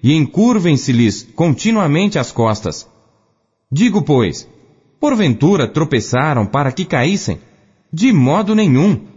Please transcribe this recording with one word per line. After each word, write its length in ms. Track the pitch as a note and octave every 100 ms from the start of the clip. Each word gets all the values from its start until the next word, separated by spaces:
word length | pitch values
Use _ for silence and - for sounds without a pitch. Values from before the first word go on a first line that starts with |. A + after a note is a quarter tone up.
e 100 | A#2+
encurvem-se-lhes 1160 | D#3 C#3+ - A3+ A3+ F3 C#3 - A#2+ A2+ G2+ - -
continuamente 800 | E3 C#3 G#3+ A3+ F3 D3+ G3+ F#3
as 140 | B2
costas." 560 | - A2+ G#2+ F2 D2 - _ _ _ _ _ _ _ _
Digo, 320 | C3+ A#3 G3+
pois, 460 | D3+ C#3 G2 - - - _ _ _ _
porventura 720 | D4 B3 F#3 G#2+ D3+ G3 A#2+
tropeçaram 760 | - D#3+ C3 G2+ B2 D3+ B2+ A2
para 260 | C#3 D3+
que 120 | D#3+
caíssem? 540 | F#3 C#3+ C3 G3 - E2+ _ _ _ _ _
De 200 | D#3+ B3
modo 400 | G3 B2 E3 G#3
nenhum, 480 | G#3+ G#3 C3 F#3+ C#3 -